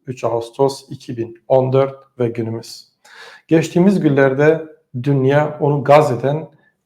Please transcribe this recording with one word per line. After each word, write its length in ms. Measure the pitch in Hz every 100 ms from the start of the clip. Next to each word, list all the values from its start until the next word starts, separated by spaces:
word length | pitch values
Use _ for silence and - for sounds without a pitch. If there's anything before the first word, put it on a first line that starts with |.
| -
Üç 160 | 123
Ağustos 600 | 117 117 113 - 135 135 -
iki 280 | 139 - 117
bin 200 | 113 - -
on 260 | 131 127
dört 220 | 135 135 - _ -
ve 80 | 117
günümüz. 600 | 113 110 117 - - _ _ _ - - - _
Geçtiğimiz 520 | 160 - 170 190 185
günlerde 680 | 151 135 135 131 151 160 - - _ 127
dünya 540 | 139 139 131 147 151 147
onu 220 | 147 147
Gazze'den 680 | 127 147 147 120 131 156 - _ _ _